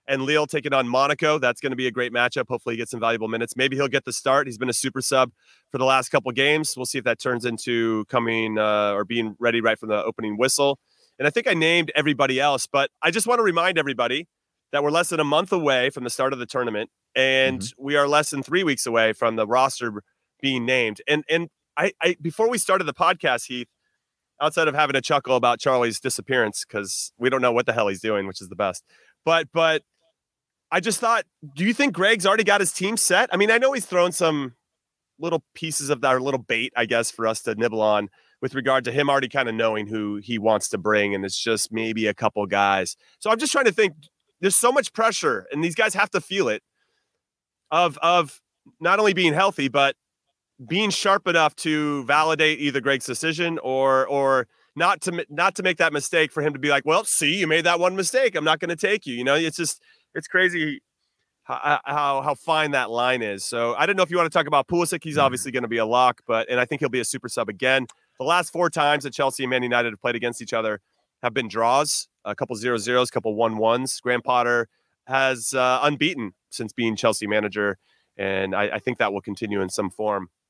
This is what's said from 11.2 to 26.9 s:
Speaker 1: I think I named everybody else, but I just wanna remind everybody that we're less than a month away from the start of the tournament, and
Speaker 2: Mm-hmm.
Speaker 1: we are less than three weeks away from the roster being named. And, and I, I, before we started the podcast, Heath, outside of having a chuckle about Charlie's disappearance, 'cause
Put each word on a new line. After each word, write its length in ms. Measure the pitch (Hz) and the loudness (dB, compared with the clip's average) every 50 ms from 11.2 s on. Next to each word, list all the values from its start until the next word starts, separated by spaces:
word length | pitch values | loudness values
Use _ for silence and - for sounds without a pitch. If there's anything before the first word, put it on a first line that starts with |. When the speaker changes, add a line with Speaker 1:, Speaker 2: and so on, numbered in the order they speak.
| 135 147 | -2 0
Speaker 1:
I 40 | |
think 160 | - 233 226 247 | 0 0 0 0
I 60 | 196 | 0
named 380 | 165 160 165 170 175 160 - - | 2 2 2 2 2 0 0 0
everybody 440 | 151 139 147 143 120 139 131 131 127 | 0 0 0 2 2 2 0 2 2
else, 280 | 139 147 139 127 - - | 2 2 0 0 -4 -2
but 220 | - 139 139 - - _ | 0 0 0 -2 -4 _
I 80 | - 170 | -2 0
just 140 | 170 226 214 226 | 0 0 0 2
wanna 160 | 247 240 226 | 2 2 2
remind 340 | 202 170 170 170 185 180 160 | 2 2 2 0 2 0 0
everybody 500 | 147 139 131 110 120 120 127 147 170 - _ _ _ _ _ _ _ _ - | 0 0 -2 -2 -2 -2 -2 -4 -6 -10 _ _ _ _ _ _ _ _ -2
that 100 | 143 143 | 0 0
we're 80 | 147 | 2
less 180 | 151 170 175 - | 2 2 2 2
than 100 | 175 156 | 0 -2
a 40 | 151 | 0
month 280 | 143 147 160 196 185 | 2 2 2 2 0
away 380 | 202 180 160 143 135 127 123 135 | -2 0 2 2 2 4 2 0
from 140 | - 135 123 | -2 -4 -8
the 60 | 123 | -8
start 240 | - - 131 135 135 | -2 -2 -2 -2 -2
of 60 | 123 | -4
the 60 | 123 | -8
tournament, 440 | - - 131 123 117 107 104 113 - _ _ _ _ _ | -6 -4 -4 -2 -2 -4 -4 -6 -8 _ _ _ _ _
and 460 | 131 131 131 131 131 131 131 131 127 | 0 2 2 4 4 2 2 0 -2
Speaker 2:
Mm-hmm. 220 | 95 117 - _ 135 | -6 -10 -10 _ -6
Speaker 1:
we 120 | 139 147 | 0 2
are 120 | 147 143 143 | 2 2 4
less 220 | 147 151 151 - | 4 2 2 2
than 120 | 151 139 131 | -4 -6 -4
three 200 | - 147 185 190 | -2 0 0 2
weeks 220 | 156 135 - - | 0 0 0 -2
away 280 | 123 117 113 113 110 107 | 0 2 4 4 2 2
from 240 | - 123 117 113 113 | 2 0 0 2 0
the 100 | 107 104 | 0 2
roster 560 | 117 127 131 135 - - 123 117 104 104 - _ _ _ _ _ _ _ | 2 2 2 2 0 -4 -6 -6 -8 -8 -14 _ _ _ _ _ _ _
being 240 | - 135 131 127 117 | -4 -2 -2 0 0
named. 360 | 123 131 127 120 110 107 - - 135 | 0 2 2 2 0 -2 -6 -2 -2
And, 160 | 147 151 147 - | -2 -2 0 -2
and 200 | 160 165 170 160 _ _ _ _ _ 147 | -2 -2 -2 -4 _ _ _ _ _ -4
I, 160 | 160 202 - _ | -2 -2 -2 _
I, 140 | 165 175 175 - | -4 -4 -4 -4
before 280 | 143 165 151 - 220 226 | -6 -8 -2 0 0 0
we 80 | 247 202 | 0 -2
started 260 | - - 190 190 180 | 0 0 0 0 0
the 100 | 147 135 | -4 -2
podcast, 540 | - 170 170 185 - - 147 127 120 - - | 0 0 0 0 0 0 -2 -2 -2 -4 -8
Heath, 200 | 127 123 120 - _ _ _ _ _ _ _ _ _ _ _ _ _ _ | -10 -10 -10 -12 _ _ _ _ _ _ _ _ _ _ _ _ _ _
outside 260 | 143 156 - 175 160 156 | -4 -2 0 2 0 2
of 80 | 139 | 2
having 200 | 147 151 135 135 | 2 2 2 2
a 60 | 135 | -2
chuckle 340 | 123 - 156 143 - 131 131 | 0 0 -2 -2 2 2 0
about 240 | 123 117 120 120 117 | 2 4 2 2 2
Charlie's 400 | - 139 131 123 120 117 107 - | 0 2 2 2 2 0 -2 -4
disappearance, 640 | - 131 - - 107 - 131 127 113 107 - - - | -6 -6 -6 -6 -4 -2 0 2 2 0 -2 -6 -10
'cause 480 | - - 104 101 92 | -8 -6 -8 -6 -6